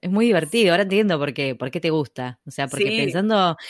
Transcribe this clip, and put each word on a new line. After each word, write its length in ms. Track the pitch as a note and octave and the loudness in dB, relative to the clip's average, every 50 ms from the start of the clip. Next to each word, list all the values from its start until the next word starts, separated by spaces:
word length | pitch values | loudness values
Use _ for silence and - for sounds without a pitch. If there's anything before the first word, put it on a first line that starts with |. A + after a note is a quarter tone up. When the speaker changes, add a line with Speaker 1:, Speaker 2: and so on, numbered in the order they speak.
Speaker 1:
Es 100 | - F3+ | -6 -2
muy 140 | F#3+ G#3 A3+ | 0 2 4
divertido, 460 | A#3+ G#3 E3+ D#3 D3 - A#3 A3 F3+ E3+ | 4 4 2 2 0 2 2 4 4 4
ahora 100 | F3+ G3+ | 4 2
entiendo 340 | F#3+ F#3+ G#3 A3 G3+ E3+ D3 | 2 2 2 2 2 2 0
por 160 | C#3+ C#3+ A#2 | -2 -4 -4
qué, 220 | - C#3 C3+ B2+ | -4 -4 -4 -4
por 160 | - B2+ C3 | -6 -6 -6
qué 80 | - E3+ | -6 -4
te 100 | D#3+ E3 | -2 0
gusta. 500 | D#3 D#3+ C#3+ - - - B2+ B2 B2 - _ | 0 0 -2 -4 -6 -8 -10 -10 -10 -12 _
O 60 | D3 | -14
sea, 160 | - - C#3 B2+ | -8 -6 -6 -6
porque 220 | - G#3+ G3+ G3+ | -2 -2 -2 -2
Speaker 2:
Sí. 60 | A3 A3+ | 0 -2
Speaker 1:
pensando 580 | A3 F#3+ E3+ F3 G3+ G#3+ A3 G3+ F#3 F3 D#3 - - - | -2 -2 -2 -2 0 2 2 2 2 2 0 -2 -8 -14